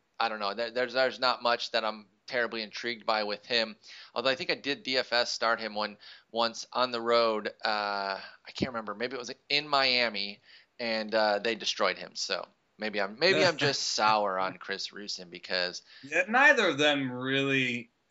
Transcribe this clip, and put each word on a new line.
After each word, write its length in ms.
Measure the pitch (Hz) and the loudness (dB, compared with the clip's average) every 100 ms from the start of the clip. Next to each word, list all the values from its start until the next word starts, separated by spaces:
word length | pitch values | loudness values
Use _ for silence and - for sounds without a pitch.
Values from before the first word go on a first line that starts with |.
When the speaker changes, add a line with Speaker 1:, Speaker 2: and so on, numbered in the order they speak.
| _ - | _ -2
Speaker 1:
I 80 | 113 | -2
don't 100 | 107 | 0
know. 160 | 101 | -4
There, 160 | 104 117 | -2 -4
there's, 220 | 117 123 | -2 -2
there's 260 | 120 131 107 | 2 2 2
not 240 | 127 117 | 0 2
much 300 | 120 120 - | 2 0 0
that 120 | 117 | -2
I'm 220 | 110 110 101 _ - | -2 -4 -12 _ -6
terribly 340 | 127 113 113 | -2 -2 -4
intrigued 420 | 104 - 120 113 | -8 -6 -6 -6
by 200 | 107 107 | 0 0
with 200 | 104 101 | 0 -4
him. 300 | - 120 110 107 - - - | -2 0 0 -6 -18 -20 -10
Although 160 | 120 123 | -2 0
I 60 | 131 | 0
think 140 | 180 | -2
I 40 | |
did 300 | 139 131 135 | -4 -2 -6
D 140 | 131 131 | -2 -2
F 140 | 117 | 0
S 200 | 117 117 | 0 0
start 280 | - 113 113 | 0 0 0
him 140 | 110 | -2
one, 220 | 104 107 101 - - _ | -4 -6 -6 -20 -20 _
once 380 | 113 117 110 - | -2 -2 -2 -6
on 200 | 120 127 | -2 0
the 80 | 120 | 0
road. 480 | 117 117 117 107 104 - | 2 4 4 2 -2 -4
Uh, 540 | 110 107 104 101 98 95 | -2 -2 -2 -2 -2 -4
I 320 | - - - | -8 -20 -16
can't 160 | - 135 | -6 -6
remember. 240 | 117 107 | -4 -8
Maybe 200 | 104 120 | -6 -6
it 40 | 131 | -6
was 140 | 120 127 - | -10 -12 -2
in 180 | 143 151 | -2 2
Miami, 760 | 143 135 123 117 104 101 104 _ - _ - | 2 4 4 2 -2 -8 -10 _ -20 _ -6
and, 340 | 120 110 107 | -2 -2 0
uh, 260 | 110 107 104 | 2 4 2
they 160 | 117 107 | 0 -2
destroyed 420 | 98 - 101 87 | -2 0 0 0
him. 140 | 87 | -8
So 320 | - - 90 - _ _ - | -8 -6 -6 -6 _ _ -8
maybe 220 | 107 101 | -6 -2
I'm, 160 | 98 110 | -4 0
maybe 240 | 170 - | 2 4
I'm 120 | 180 156 | 4 4
just 260 | 143 135 | 0 0
Speaker 2:
<laughs> 120 | - | -2
Speaker 1:
sour 440 | - 107 107 104 92 | 2 4 4 2 2
on 180 | 95 90 | -2 -4
Chris 320 | - 98 - | -8 -8 -8
Rusin 420 | 95 101 - 90 | -12 -10 -10 -10
because 520 | 87 - 92 90 87 - - | -14 -4 -2 -2 -4 -14 -20
Speaker 2:
Yeah, 200 | 139 156 190 | -4 -2 2
neither 400 | 240 294 262 190 | 6 6 6 4
of 100 | 139 | 4
them 340 | 151 143 135 | 2 2 0
really, 800 | 123 131 135 139 135 127 120 117 _ _ | -4 -2 0 2 2 0 -2 -8 _ _